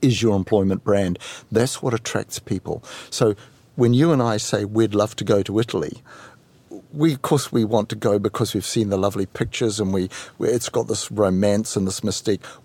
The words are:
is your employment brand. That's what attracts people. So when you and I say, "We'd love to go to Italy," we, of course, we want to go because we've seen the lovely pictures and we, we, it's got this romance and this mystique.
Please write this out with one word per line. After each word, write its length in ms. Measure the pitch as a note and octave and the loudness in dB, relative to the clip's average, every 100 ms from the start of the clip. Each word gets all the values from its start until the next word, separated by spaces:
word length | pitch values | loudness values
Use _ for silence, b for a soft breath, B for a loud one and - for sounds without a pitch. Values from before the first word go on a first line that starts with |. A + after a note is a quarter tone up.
is 220 | C3+ G2+ | 2 4
your 140 | A2+ G2 | 2 2
employment 460 | F2+ G#2 F#2+ F#2+ | 2 2 4 0
brand. 360 | - G2+ F#2 F2 B B B | 2 2 2 -2 B B B
That's 300 | A2 B2+ - | 0 0 -2
what 100 | C3+ | -4
attracts 460 | A2+ - G#2 - - | -4 -4 -6 -6 -10
people. 440 | - F#2+ - - B B B | -6 -6 -6 -10 B B B
So 240 | - A#2 G2+ B B B | 0 2 0 B B B
when 180 | - A#2+ | 0 4
you 180 | B2 E3 | 6 4
and 120 | C#3 | 4
I 160 | A#2 G#2+ | 2 -2
say, 260 | - G#2 | -2 -2
"We'd 300 | G2+ A2 A2 | 0 0 2
love 220 | G2+ G#2+ - | 2 0 -2
to 80 | |
go 180 | G#2 G2+ | 0 2
to 180 | F#2+ G#2 | 2 0
Italy," 420 | A#2 F#2 D2 - - B B B _ _ - - - | 0 -2 -4 -8 -18 B B B _ _ -20 -20 -12
we, 200 | D3 D#3+ | 0 0
of 100 | C3+ | 0
course, 300 | - D3 - | 0 0 2
we 120 | A#2+ | 0
want 240 | G#2+ A2+ G#2+ | 2 0 0
to 60 | G#2+ | -2
go 220 | A#2 G#2 | 0 2
because 360 | G2+ - A2 | 0 -2 -2
we've 120 | G2+ - | -2 -2
seen 220 | A#2+ G#2 | -2 0
the 80 | F#2+ | 0
lovely 300 | G2+ G2+ G2 | 0 -2 -6
pictures 520 | - - - A#2 G#2 | -4 -6 -2 -2 -2
and 120 | F#2+ | -2
we, 160 | G2 F#2 B B - | -2 -4 B B -4
we, 100 | - | -2
it's 200 | A#2 - | 0 -2
got 200 | A#2 A2+ | -4 -2
this 220 | G#2 - | -4 -4
romance 640 | G#2+ G2 F#2 G2+ G2+ A2 G#2+ | 0 2 4 2 2 0 -2
and 100 | F#2+ | -2
this 140 | - | -2
mystique. 420 | G#2+ - A#2 G2 B B | -4 -4 -2 -2 B B